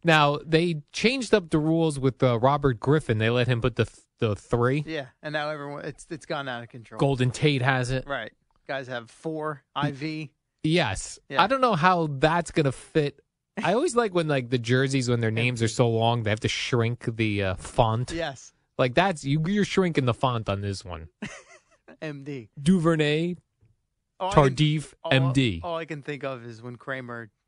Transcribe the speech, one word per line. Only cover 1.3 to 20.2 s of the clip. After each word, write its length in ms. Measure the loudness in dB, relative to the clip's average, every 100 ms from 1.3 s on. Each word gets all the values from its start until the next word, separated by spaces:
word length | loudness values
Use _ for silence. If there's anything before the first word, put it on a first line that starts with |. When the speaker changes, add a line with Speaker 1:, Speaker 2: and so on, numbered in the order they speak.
Speaker 1:
up 160 | 2 2
the 100 | 0
rules 400 | 2 2 0 0
with, 240 | -2 2
uh, 160 | 2 4
Robert 400 | 2 4 2 0
Griffin. 380 | 2 2 2 0
They 140 | 2
let 180 | 2 2
him 140 | 0
put 140 | 0 0
the 100 | -2
th-, 180 | -4 _ -4
the 180 | -2 -2
three. 480 | -2 0 2 0 -4
Speaker 2:
Yeah, 200 | -8 -10 _
and 100 | -8
now 160 | -6 -6
everyone, 380 | -8 -10 -10 -12
it's, 200 | -14 -14
it's 160 | -12 -8
gone 240 | -8 -6
out 120 | -8
of 60 | -12
control. 300 | -18 -12 -2
Speaker 1:
Golden 320 | 0 2 0
Tate 320 | 2 0 2
has 280 | 2 0 -2
it. 160 | -4 -6
Speaker 2:
Right. 240 | -8 -10 -14 _ _ -12
Guys 200 | -10 -10
have 220 | -12 -14
four 520 | -12 -8 -6 -8 -10 _
I 160 | -4 -4
V. 420 | -4 -8 -8 -12 _ _ _
Speaker 1:
Yes. 560 | 0 2 2 -2 -8 -14 -2
Speaker 2:
Yeah. 120 | 2
Speaker 1:
I 40 | 2
don't 160 | 4
know 100 | 2
how 340 | 4 4 4 0
that's 400 | 2 2 2 0
gonna 220 | 0 0
fit. 480 | -2 -4 0 0 -4 _ _ _ -4
I 100 | 0
always 240 | 2 2 2
like 180 | 0
when, 140 | 0 0
like, 220 | 0 0
the 80 | -2
jerseys, 500 | 2 2 2 0 2
when 120 | 0
their 80 | 0
names 320 | 0 0 0
are 20 |
Speaker 2:
M 40 | 0
D. 40 |
Speaker 1:
so 160 | 2 2
long, 360 | 4 2 2
they 60 | 0
have 100 | 0
to 80 | -2
shrink 580 | -4 -2 0 0 -2 -4 -2
the, 260 | 0 0
uh, 120 | -2
font. 580 | -4 -2 2 2 2 -4
Speaker 2:
Yes. 400 | -6 -6 -10 -16 _ _ -2
Speaker 1:
Like, 160 | 0
that's, 300 | 4 2 0
you, 180 | -2 0 0
you're 180 | 0
shrinking 400 | 0 2 2 2
the 80 | 0
font 360 | 2